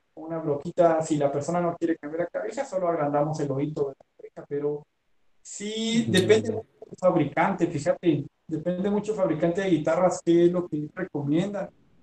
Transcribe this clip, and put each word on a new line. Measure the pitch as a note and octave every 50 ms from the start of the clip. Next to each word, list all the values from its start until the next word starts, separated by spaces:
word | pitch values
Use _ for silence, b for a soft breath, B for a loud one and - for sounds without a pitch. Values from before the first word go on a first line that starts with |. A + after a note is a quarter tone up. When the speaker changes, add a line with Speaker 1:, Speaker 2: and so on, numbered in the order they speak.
| _ _ _
Speaker 1:
una | D#3 D#3 D#3+ E3 D#3+
broquita. | D#3 D3+ C#3+ C#3+ - F3 - - E3+ E3 D#3+ D#3+ D#3+
Si | - D#3+
la | D3 C#3 C#3 -
persona | C#3+ - - E3+ F3
no | F3 E3+ E3+
quiere | - E3+ E3 D#3+
cambiar | - - D3 D#3 E3 F3
la | -
clavija, | - - - - - - -
solo | - F#3+ F#3 F3+ E3+
agrandamos | E3 D3+ D3 D3 C#3+ D3 D3 D#3 - -
el | D3+ C#3
oído | C3 C#3 D3 D3+ D#3 D3 C#3+ C#3
de | C#3 -
la | _ _ _
clavija, | - - C#3+ - E3 D#3 -
pero | C#3+ C#3+ C#3+ D3 D3 D3 D3 _ _ _ _ _ _ _ _ _ _ _ -
sí, | - - - G3+ G#3 G#3+ A3 A3+ A3+ A3+ A#3 A3+
Speaker 2:
Ujú. | -
Speaker 1:
depende | - F#3 - G#3 G#3+ A3 G#3+ A3 -
mucho | - - _ _ _ -
del | - - -
fabricante, | - F#3 E3+ D#3+ D3 - - D#3+ E3+ G3 F#3+ F3 E3+ D#3
fíjate, | - C#3 - - - - - E3+ D3 C3+ C#3 - _ _ _ -
depende | D#3+ D3+ D#3 F3 F3+ F3+ F#3+ G3+
mucho | G3+ G#3 G3+ G#3+ -
del | F#3+ F#3
fabricante | E3 D#3 D3+ F3 E3+ E3+ G3+ F#3+
de | F#3+
guitarras, | E3+ D3+ - D#3+ D#3+ F3 F#3 F3 - - -
qué | E3+ E3+ E3+ F3
es | F3 F3+
lo | F3+ F3 -
que | - D3+ D3+ D3+ -
recomienda, | - F3 - - D3 C#3 C#3+ D3+ E3+ F#3+ G#3 G3+ F#3+ F3 - - _ _ _ _ _